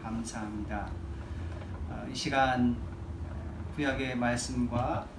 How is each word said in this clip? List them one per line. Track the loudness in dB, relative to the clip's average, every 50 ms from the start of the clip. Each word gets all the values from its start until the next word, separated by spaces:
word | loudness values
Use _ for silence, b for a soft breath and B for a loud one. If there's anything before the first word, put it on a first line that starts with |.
| -6
감사합니다. | -4 -4 -2 -4 -4 -4 -4 -4 -4 -4 -4 -4 -2 -2 -2 -2 -2 -4 -4 -6 B B B B B B B B B B B B B B -6 -4 -4
아, | -4 -4 -6 -4 -4
이 |
시간 | -2 0 2 6 6 6 6 8 6 6 6 6 4 0 -4 -6 -6 -6 -6 -6 -6 -6 -6 -4 -4 -6 -6 -6 -6 -6 -4 -2
구약의 | 0 2 2 2 2 0 0 2 2
말씀과 | 4 4 4 2 0 0 0 2 2 2 2 2 2 2 0 0 -2 -4 -8